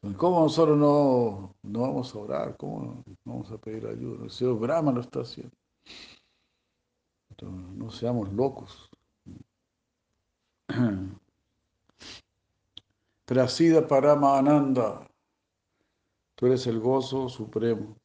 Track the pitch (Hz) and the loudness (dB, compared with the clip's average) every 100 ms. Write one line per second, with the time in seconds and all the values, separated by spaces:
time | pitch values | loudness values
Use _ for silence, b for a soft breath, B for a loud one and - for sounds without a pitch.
0 | 101 98 175 180 156 - 160 147 147 147 | -10 -2 0 4 2 4 4 6 4 4
1 | 143 127 117 101 95 _ 101 107 127 143 | 4 2 0 -4 -14 _ -10 -4 -4 -4
2 | 123 110 104 73 - - - 107 - 123 | -8 -12 -8 -6 -6 -10 -12 -10 -12 -14
3 | - 92 - 123 95 107 - 110 110 113 | -18 -20 -14 -12 -12 -14 -12 -12 -10 -10
4 | 127 - 113 - 127 117 117 160 151 123 | -10 -12 -14 -4 -2 0 -2 0 0 -2
5 | 120 131 123 - - _ _ _ B B | -4 -10 -10 -14 -20 _ _ _ B B
6 | B B B B B _ _ _ _ _ | B B B B B _ _ _ _ _
7 | _ _ _ - 98 92 90 101 113 104 | _ _ _ -20 -16 -14 -14 -14 -14 -6
8 | 117 120 98 98 135 135 - - - _ | -4 -2 -4 -2 -2 -2 -18 -20 -20 _
9 | _ _ - 90 - _ _ _ _ _ | _ _ -20 -20 -20 _ _ _ _ _
10 | _ _ _ _ _ _ _ 117 120 98 | _ _ _ _ _ _ _ -2 -2 -2
11 | 95 95 _ _ _ _ _ _ _ _ | -8 -14 _ _ _ _ _ _ _ _
12 | B B _ _ _ _ _ - _ _ | B B _ _ _ _ _ -20 _ _
13 | _ _ - 127 123 - 165 160 160 139 | _ _ -2 2 2 4 6 6 6 4
14 | 143 147 143 139 135 147 139 127 110 101 | 6 6 6 4 6 4 4 2 0 -4
15 | - _ _ _ _ _ _ _ _ _ | -16 _ _ _ _ _ _ _ _ _
16 | _ _ _ - 123 127 127 113 113 131 | _ _ _ -2 2 2 0 -2 0 0
17 | 127 131 131 123 107 107 117 107 104 - | -2 -6 -6 -8 -8 -4 -2 -2 -6 -16